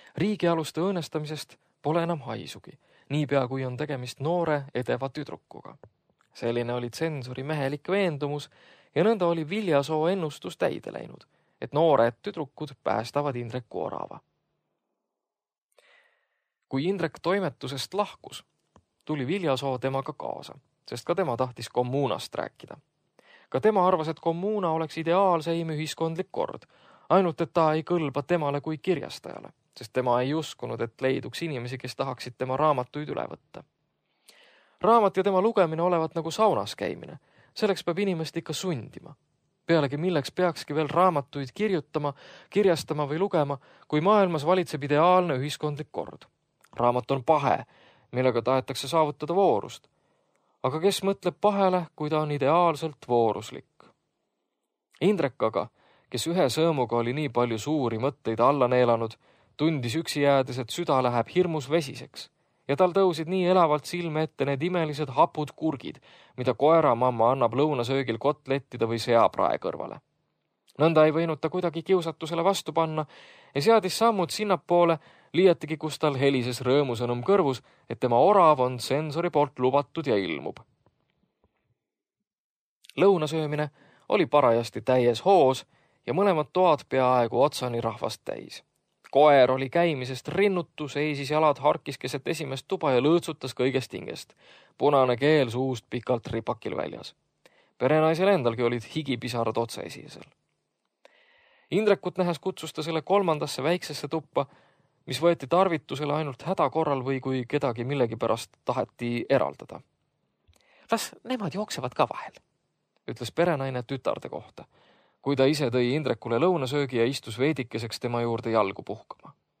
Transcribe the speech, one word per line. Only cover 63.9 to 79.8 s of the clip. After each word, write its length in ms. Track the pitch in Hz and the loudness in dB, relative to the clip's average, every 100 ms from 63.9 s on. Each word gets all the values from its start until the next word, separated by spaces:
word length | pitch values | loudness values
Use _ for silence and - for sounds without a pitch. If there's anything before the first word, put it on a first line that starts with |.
| 175 170 151 156 | -6 -4 -2 -4
ette 180 | - 139 | -2 -2
need 180 | 135 | -2
imelised 460 | 170 180 160 143 143 127 | -2 -2 -2 -4 -2 2
hapud 380 | 170 - 151 - | 2 2 -8 -4
kurgid, 440 | 160 139 76 - _ - _ - | -4 -4 -8 -14 _ -20 _ -6
mida 160 | 127 | -2
koeramamma 800 | 113 143 165 151 117 127 120 113 | 2 4 6 6 4 2 4 4
annab 240 | 135 117 120 | 4 2 2
lõunasöögil 640 | 151 135 117 135 117 113 | 0 0 -2 -2 -2 -2
kotlettide 680 | 139 147 - 139 - 139 113 | -2 -2 -4 -4 -4 -4 -2
või 100 | 117 | -2
seaprae 580 | 123 117 98 - 87 - | 2 4 4 4 0 0
kõrvale. 380 | 90 - - - _ _ _ _ _ _ _ - | -4 -6 -10 -12 _ _ _ _ _ _ _ 0
Nõnda 300 | 156 156 156 | 4 6 4
ei 60 | 156 | 4
võinud 240 | 165 151 | -2 -4
ta 80 | 156 | -4
kuidagi 320 | 180 175 160 | -2 -4 -4
kiusatusele 600 | 160 185 160 156 156 170 170 | 0 0 0 -8 -6 0 0
vastu 280 | 190 - | 0 -2
panna 320 | 156 160 156 151 - - - _ 143 | -2 0 -2 -6 -12 -20 -20 _ -2
ja 60 | |
seadis 360 | 160 226 185 - | 4 4 4 0
sammud 320 | 226 208 170 | 2 2 -2
sinnapoole, 720 | - 208 180 - 175 170 160 _ _ _ | -2 0 0 2 4 4 2 _ _ _
liiatigi 440 | 156 190 165 143 151 | 4 4 4 -2 -6
kus 200 | 151 - | -6 -2
tal 200 | 151 135 | 0 2
helises 420 | 139 135 123 120 | 2 2 -2 -2
rõõmusõnum 640 | 123 139 135 117 120 123 123 | 2 2 2 -2 -2 -2 2
kõrvus, 380 | 202 151 127 _ _ - | 2 2 -2 _ _ -12
et 100 | 120 | -2
tema 200 | 127 120 | 2 6
orav 400 | 165 208 165 143 | 6 8 8 6
on 160 | 127 123 | 2 -2
tsensori 540 | - 139 156 147 175 | -2 -2 -2 -4 0
poolt 260 | 156 147 - | 2 0 2
lubatud 480 | 127 139 | 2 2